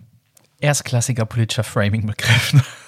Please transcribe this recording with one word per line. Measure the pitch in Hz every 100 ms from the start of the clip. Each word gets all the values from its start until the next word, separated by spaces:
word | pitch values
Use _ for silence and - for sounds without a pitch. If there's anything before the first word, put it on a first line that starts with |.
| - _ _ _ _ _
Erstklassiger | 143 143 - 120 113 113 110
politischer | 120 110 -
Framing-Begriff, | 107 - 104 110 107 - - 113 -
ne? | 143 - -